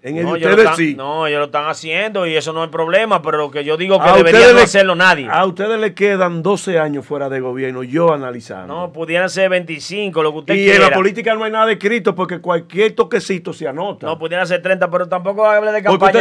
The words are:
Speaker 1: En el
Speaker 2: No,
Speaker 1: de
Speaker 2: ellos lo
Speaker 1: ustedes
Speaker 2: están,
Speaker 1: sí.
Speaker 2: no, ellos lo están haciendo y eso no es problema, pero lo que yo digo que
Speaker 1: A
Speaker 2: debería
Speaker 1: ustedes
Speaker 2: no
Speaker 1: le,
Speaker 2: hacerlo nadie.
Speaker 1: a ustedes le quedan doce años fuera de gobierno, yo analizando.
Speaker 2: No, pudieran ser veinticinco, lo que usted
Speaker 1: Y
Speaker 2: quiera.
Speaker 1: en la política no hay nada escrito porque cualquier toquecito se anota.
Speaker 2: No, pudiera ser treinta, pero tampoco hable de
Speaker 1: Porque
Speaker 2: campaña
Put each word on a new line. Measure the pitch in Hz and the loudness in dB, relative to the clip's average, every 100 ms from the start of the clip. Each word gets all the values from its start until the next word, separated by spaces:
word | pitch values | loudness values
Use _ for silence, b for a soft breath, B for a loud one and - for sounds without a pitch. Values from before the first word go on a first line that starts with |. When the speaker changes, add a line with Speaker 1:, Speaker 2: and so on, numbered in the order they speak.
Speaker 1:
En | 127 160 | -10 -6
el | |
Speaker 2:
No, | 170 | -4
Speaker 1:
de | 165 | -2
Speaker 2:
ellos | 160 | 2
lo | 202 | 4
Speaker 1:
ustedes | |
Speaker 2:
están, | 214 165 | 4 4
Speaker 1:
sí. | 160 135 | 0 -2
Speaker 2:
no, | 135 156 156 | -6 -4 -2
ellos | 147 | 0
lo | |
están | 147 147 151 | -2 -2 -4
haciendo | 151 160 170 214 196 170 | -6 -6 -4 -4 -2 0
y | |
eso | 156 143 | -2 -2
no | 160 | -6
es | 165 | -6
problema, | 165 160 190 226 185 | -4 0 0 2 -2
pero | 156 151 | 0 -2
lo | 147 | -4
que | 147 | -4
yo | 143 160 | -4 -2
digo | 185 190 | 0 2
que | 156 | 6
Speaker 1:
A | 185 | 6
Speaker 2:
debería | 165 220 | 6 8
Speaker 1:
ustedes | 240 | 8
Speaker 2:
no | 240 | 8
Speaker 1:
le, | |
Speaker 2:
hacerlo | 220 196 190 170 | 6 4 2 4
nadie. | 185 160 120 | 4 2 0
Speaker 1:
a | 160 | 0
ustedes | 190 180 208 220 | 0 -2 -4 -2
le | 214 | -2
quedan | - 202 190 180 170 | 0 0 2 0 -2
doce | 165 190 - 170 | -2 -2 -2 -2
años | 151 143 | -2 -4
fuera | - 143 139 | -8 -6 -6
de | 135 | -6
gobierno, | 127 127 131 127 | -6 -6 -6 -6
yo | 123 147 170 | -6 0 2
analizando. | 147 131 120 110 95 92 | 0 -4 -10 -12 -14 -12
Speaker 2:
No, | 160 175 | -10 -10
pudieran | 143 160 170 185 | -10 -4 -2 -2
ser | 180 190 | 0 0
veinticinco, | 185 165 151 - 202 202 160 | 0 -4 -12 -10 -8 -6 -2
lo | 156 | -2
que | 151 | -4
usted | 143 | -4
Speaker 1:
Y | 196 | 0
Speaker 2:
quiera. | 196 196 196 | 4 4 4
Speaker 1:
en | |
la | 185 | 4
política | 190 214 226 | 0 -2 -4
no | 220 | -2
hay | 220 | -2
nada | 220 220 | 0 0
escrito | 208 202 233 202 | 0 -2 -2 -2
porque | 175 185 175 | -2 -6 -6
cualquier | 170 170 170 175 220 | -4 -4 -4 -2 0
toquecito | 214 226 214 - 185 - | 0 -2 -2 -4 -6 -8
se | 151 151 | -10 -10
anota. | 143 202 165 151 | -8 -8 -8 -8
Speaker 2:
No, | 160 | -6
pudiera | 160 180 175 | -6 -4 -2
ser | 175 | -2
treinta, | 185 185 180 | -2 -2 0
pero | 180 180 | -2 -2
tampoco | 180 180 202 | -4 -4 0
hable | 214 208 214 | 2 2 2
de | 214 | 0
Speaker 1:
Porque | 202 190 | 2 4
Speaker 2:
campaña | 190 226 | 4 4